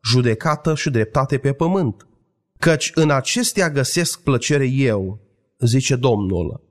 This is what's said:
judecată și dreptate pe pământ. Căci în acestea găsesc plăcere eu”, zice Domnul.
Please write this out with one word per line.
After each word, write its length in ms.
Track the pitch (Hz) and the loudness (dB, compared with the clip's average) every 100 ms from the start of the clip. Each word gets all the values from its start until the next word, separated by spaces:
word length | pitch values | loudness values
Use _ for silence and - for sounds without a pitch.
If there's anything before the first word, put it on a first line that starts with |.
judecată 720 | 113 127 120 110 160 147 - 156 | 0 0 2 0 -2 -2 -2 -2
și 140 | - | 0
dreptate 480 | 123 107 143 135 135 | 0 0 -2 -2 -2
pe 160 | 139 | -2
pământ. 540 | 131 165 190 139 - _ _ _ _ _ _ | -2 0 0 -2 -4 _ _ _ _ _ _
Căci 320 | - 156 - | 0 2 0
în 160 | - 156 | 0 2
acestea 600 | 139 131 233 247 - 175 | 2 0 -2 -2 0 0
găsesc 520 | 139 131 - 165 - | 0 -2 0 -2 -2
plăcere 440 | - 127 - 143 131 | 0 0 2 0 2
eu”, 540 | 131 135 104 95 107 _ _ _ _ | 2 0 0 -4 -8 _ _ _ _
zice 360 | 120 127 131 131 | 2 2 2 0
Domnul. 680 | 127 110 95 87 80 - _ | 2 2 0 -2 -4 -8 _